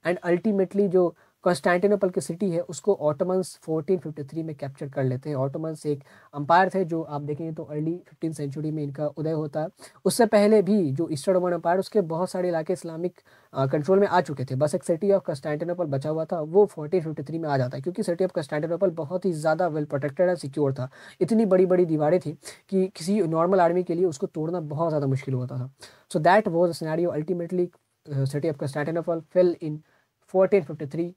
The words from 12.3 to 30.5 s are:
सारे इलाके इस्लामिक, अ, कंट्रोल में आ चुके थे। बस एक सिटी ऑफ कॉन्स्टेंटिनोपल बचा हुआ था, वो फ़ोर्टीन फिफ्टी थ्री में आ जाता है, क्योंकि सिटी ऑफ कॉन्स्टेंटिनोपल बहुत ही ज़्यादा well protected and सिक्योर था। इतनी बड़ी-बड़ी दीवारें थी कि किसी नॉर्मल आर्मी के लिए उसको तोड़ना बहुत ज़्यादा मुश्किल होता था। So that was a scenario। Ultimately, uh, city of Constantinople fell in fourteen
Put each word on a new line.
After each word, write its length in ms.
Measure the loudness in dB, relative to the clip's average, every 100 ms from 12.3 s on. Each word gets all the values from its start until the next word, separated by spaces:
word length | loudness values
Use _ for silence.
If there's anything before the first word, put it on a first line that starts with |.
सारे 180 | -2 -2
इलाके 240 | -2 -2
इस्लामिक, 480 | -6 -6 -6 -8 _ _ _ _
अ, 120 | -4 0
कंट्रोल 320 | 0 4 4
में 80 | 4
आ 140 | 2
चुके 240 | 0 -6
थे। 100 | -4
बस 200 | 0 0
एक 100 | 0
सिटी 280 | -2 0 2
ऑफ 100 | 2 0
कॉन्स्टेंटिनोपल 580 | -6 -6 -4 -4 -4
बचा 260 | -2 -2 -2
हुआ 140 | -4
था, 160 | -4 -4
वो 260 | 0 4 4
फ़ोर्टीन 340 | 0 -2 -2
फिफ्टी 220 | -2 -8
थ्री 160 | -8 -6
में 100 | 0
आ 100 | 0
जाता 180 | 0 -4
है, 60 |
क्योंकि 200 | -6 -4
सिटी 220 | -4 0
ऑफ 60 | 0
कॉन्स्टेंटिनोपल 600 | -2 -4 -4 -2 0 0
बहुत 340 | 0 -6 -2
ही 80 | -2
ज़्यादा 380 | 0 0 2 0
well 160 | 0 -2
protected 340 | -2 -4 0
and 160 | 2 2
सिक्योर 360 | -4 0 0
था। 180 | -2 -8 -12 -20 -4
इतनी 260 | 0 2 4
बड़ी-बड़ी 380 | 6 6 4
दीवारें 360 | 4 2 2 2
थी 180 | 0 -10 -18 -20 _
कि 180 | 0 0
किसी 340 | -4 -2 0
नॉर्मल 380 | 2 2 4 4
आर्मी 220 | 4 2
के 120 | 0
लिए 100 | 0
उसको 220 | 0 0 -8
तोड़ना 340 | -4 -4 -4
बहुत 280 | -6 -4 0
ज़्यादा 180 | 0 0
मुश्किल 280 | -2 -2
होता 220 | -6 -4 -8
था। 140 | -10 _ -20 _ _
So 80 | 2
that 320 | 6 6 4
was 240 | 2 0 0
a 60 |
scenario। 400 | -4 -2 -2 -2
Ultimately, 440 | -4 -4 -2 -2 -2 _ _ _ -8
uh, 200 | -4 -2
city 180 | -2 -4
of 40 | -4
Constantinople 600 | -6 -4 -4 -4 -2 -6 0 4
fell 180 | 4 2
in 160 | -6 -8 _ _ _ _ _
fourteen 360 | 2 4